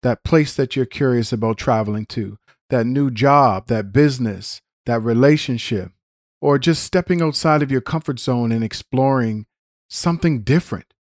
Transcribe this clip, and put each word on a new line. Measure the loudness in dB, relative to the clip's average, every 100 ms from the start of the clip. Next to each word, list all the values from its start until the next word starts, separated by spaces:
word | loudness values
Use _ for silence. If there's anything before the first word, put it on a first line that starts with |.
That | -2 -2
place | 0 2 2 -2
that | -2 -2
you're | -4
curious | 0 0 0 0
about | -2 -2 -2
traveling | 0 0 0 -4 -6
to, | -8 -8 -10 _ _ _
that | -2 0
new | 0 0
job, | 2 4 6 6 2 -2
that | -2 0
business, | 4 4 2 -4 -4 -12 -16 _ _ -4
that | -2
relationship, | 0 4 4 4 0 -6 -4 -6 -6 _ _ _ _ _
or | 0 2
just | 2 -2
stepping | 0 -2 0 0
outside | 0 0 2 2
of | 2
your | -2
comfort | -2 -6 -4 -6
zone | -2 -2 0
and | -2
exploring | -4 -8 -6 0 2 2 0 -4 -10 _ _ _ _
something | -4 -2 0 0 0
different. | 2 0 0 -12 -12 _